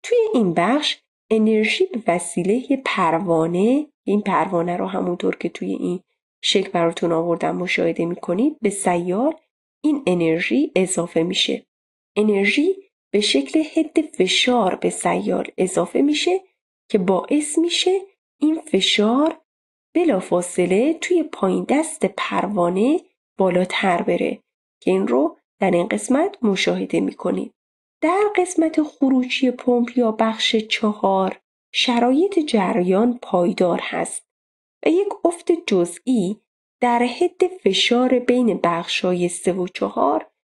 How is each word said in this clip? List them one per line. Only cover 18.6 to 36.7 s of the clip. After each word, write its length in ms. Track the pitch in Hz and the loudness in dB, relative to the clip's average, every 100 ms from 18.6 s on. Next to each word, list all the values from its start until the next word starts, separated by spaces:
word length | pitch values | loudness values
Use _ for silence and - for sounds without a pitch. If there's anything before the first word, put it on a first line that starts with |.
| - 196 190 - 214 254 311 320 _ _ _ _ _ | 0 0 2 2 2 2 0 -2 _ _ _ _ _
بلافاصله 1000 | 320 349 190 - 175 175 - 175 190 277 | 0 2 0 0 -2 -2 -2 2 2 2
توی 300 | 330 - 349 | 0 0 0
پایین 420 | 311 - 190 185 180 | 0 -2 0 0 0
دست 360 | 269 311 - | 0 0 -2
پروانه 920 | 190 - - 190 180 208 175 185 240 330 _ _ _ - | -4 -2 -4 -4 -2 0 0 2 2 0 _ _ _ 0
بالاتر 640 | 190 175 185 - 196 175 | 2 2 0 0 0 0
بره 420 | 190 175 - - _ _ _ _ | 0 0 -2 -4 _ _ _ _
که 100 | - | 0
این 160 | 190 196 | 0 2
رو 300 | 247 311 - _ _ | 0 0 -4 _ _
در 120 | 196 | 0
این 160 | 170 196 | 2 0
قسمت 560 | 208 - 262 381 - | -4 0 0 0 0
مشاهده 560 | 214 185 - 180 185 165 | -2 0 0 -2 -2 -2
می‌کنید. 540 | - - 180 185 - _ _ _ _ _ | -2 -4 -4 -4 -6 _ _ _ _ _
در 220 | 311 370 415 | 0 2 2
قسمت 480 | 415 349 - 320 320 | 0 -2 0 0 0
خروجی 680 | 302 - 269 262 254 - 254 | -4 0 2 2 0 0 0
پمپ 460 | 247 - 240 240 - | 0 0 2 2 0
یا 140 | 233 | 0
بخش 440 | 220 220 220 - | 0 -2 0 0
چهار 840 | 220 220 - 214 208 196 190 190 - _ _ _ | 0 -2 -2 -2 0 0 2 0 -4 _ _ _
شرایط 680 | - - 240 240 269 381 349 | -2 0 2 2 2 2 0
جریان 800 | 302 220 185 190 180 190 240 240 | 0 0 2 0 2 2 2 -2
پایدار 580 | - 180 175 185 180 180 | -2 0 0 2 0 0
هست 440 | - 165 - - _ _ _ _ _ _ | -4 -6 -6 -8 _ _ _ _ _ _
و 40 | - | 0
یک 180 | 339 403 - | 2 0 -2
افت 260 | 339 339 - 339 - | -2 -2 -2 -2 0
جزئی 720 | 190 175 - - 247 180 220 _ _ _ | 0 0 -4 -2 0 0 -6 _ _ _